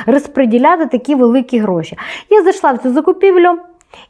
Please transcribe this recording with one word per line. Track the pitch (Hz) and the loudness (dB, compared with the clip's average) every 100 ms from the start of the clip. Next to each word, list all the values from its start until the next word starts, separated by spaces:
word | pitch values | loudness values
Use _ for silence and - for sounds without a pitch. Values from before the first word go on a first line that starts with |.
| - | -2
розподіляти | 269 285 - 254 240 277 349 302 | -2 -2 -2 0 2 2 2 0
такі | 247 247 | -4 -2
великі | 285 240 254 254 240 | 0 2 2 -2 -4
гроші? | 208 175 160 - - - - | -2 -4 -6 -12 -16 -12 0
Я | 415 | 2
зайшла | 359 381 311 | 2 0 -2
в | 247 | -2
цю | 254 | -2
закупівлю | 247 311 - 392 359 349 339 - _ _ - | -2 0 0 2 4 2 0 -6 _ _ -20